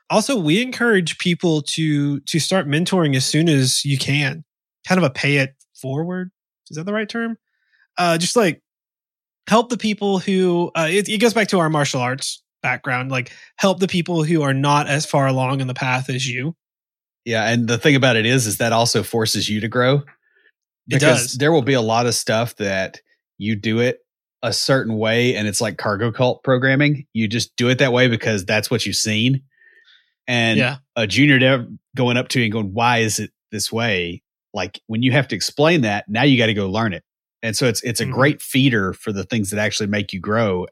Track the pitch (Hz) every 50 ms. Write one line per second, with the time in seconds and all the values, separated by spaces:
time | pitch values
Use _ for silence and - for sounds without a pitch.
0 | _ - 160 214 214 - 277 220 165 147 160 214 247 254 240 - 240 240 220 190
1 | 170 151 - - - 180 170 - - 175 160 151 143 - - - 160 156 147 143
2 | 143 143 143 139 - - - 165 139 - 185 190 165 147 143 156 180 - 196 185
3 | 165 147 135 131 131 - - 151 165 170 151 135 131 127 - - - 143 139 127
4 | - - 139 147 147 135 147 160 - _ _ _ _ _ _ _ - - 185 185
5 | 170 135 - - - 143 143 143 135 135 - _ _ _ _ - - 131 131 147
6 | 165 175 180 185 185 185 - _ _ _ _ _ _ - 147 151 160 202 208 214
7 | 214 208 - 233 233 226 226 - _ _ _ _ _ _ _ _ _ _ _ -
8 | 180 175 165 165 175 - - 240 214 175 143 - _ _ _ _ _ _ _ _
9 | _ _ _ _ _ _ _ _ _ - 190 233 233 240 247 196 - 220 208 -
10 | 202 202 196 185 - - 190 185 185 180 175 175 175 165 - 165 165 156 175 202
11 | 196 175 214 208 233 233 - 226 202 - - 185 165 156 156 147 143 - - 131
12 | 123 120 127 135 - - - - _ _ _ _ - 131 127 127 - 143 127 123
13 | 127 135 131 127 123 - - - - - _ - - 196 185 175 196 180 - 180
14 | 160 - 170 160 156 151 175 156 143 139 135 135 139 143 147 147 147 147 139 147
15 | - - - 147 135 135 131 131 131 127 135 135 131 127 123 - 139 131 127 127
16 | 131 - 127 127 131 135 120 127 127 160 170 _ _ _ _ _ _ _ _ _
17 | _ _ _ _ - 120 113 110 107 110 117 120 120 110 120 110 - 160 139 135
18 | 127 131 117 113 107 117 127 135 117 110 92 - 123 117 113 113 117 117 - 117
19 | 92 - - 117 110 107 - 101 92 - 107 107 104 113 117 127 123 127 139 143
20 | 143 - - _ _ _ _ _ _ _ _ _ _ _ _ _ _ - 120 131
21 | - 202 - 127 120 123 - 123 143 151 170 151 117 123 135 123 110 110 113 117
22 | 123 120 104 - - - 113 113 120 117 - - 107 98 98 95 95 - - -
23 | _ _ _ _ _ _ _ - 101 107 113 104 104 113 107 113 120 127 123 -
24 | _ _ _ _ _ _ _ _ - 117 107 - - - 139 135 107 113 113 107
25 | 110 110 113 117 120 123 120 104 107 107 98 - 120 107 - - - 113 104 95
26 | 117 117 113 - 127 123 - - - 135 131 127 127 135 135 135 147 147 147 131
27 | - _ - 110 110 104 107 117 - - _ - 123 120 127 123 143 131 120 123
28 | 127 127 117 107 - 117 110 101 90 95 110 107 104 - 123 110 - 104 90 -
29 | - 110 107 107 113 127 135 135 - _ _ _ _ _ _ _ _ _ _ _
30 | _ _ _ _ _ - 123 120 117 113 113 139 131 123 139 135 _ _ - 120
31 | 113 104 92 120 143 151 139 127 131 131 135 123 117 - 104 - _ _ - 131
32 | 127 123 120 123 131 - - 131 117 110 104 117 107 98 95 117 117 120 123 117
33 | 113 107 92 - 107 - _ _ _ _ 107 104 - - - 113 117 117 101 92
34 | 87 85 87 - _ _ _ _ _ _ - 101 92 98 - - _ - 110 113
35 | 123 131 127 147 127 - 113 92 - - - - 117 - 180 165 117 107 101 104
36 | - - 104 113 139 143 135 120 113 110 107 104 101 95 92 110 117 110 87 82
37 | - _ _ _ _ _ _ _ - 113 110 - 139 123 107 - - 123 110 -
38 | 113 98 - 117 131 151 147 - - - - 135 131 139 120 107 95 92 90 -
39 | - 113 104 98 90 - 120 113 104 95 104 104 107 107 - - 110 101 104 107
40 | 101 - - 95 85 104 107 117 113 104 92 90 87 -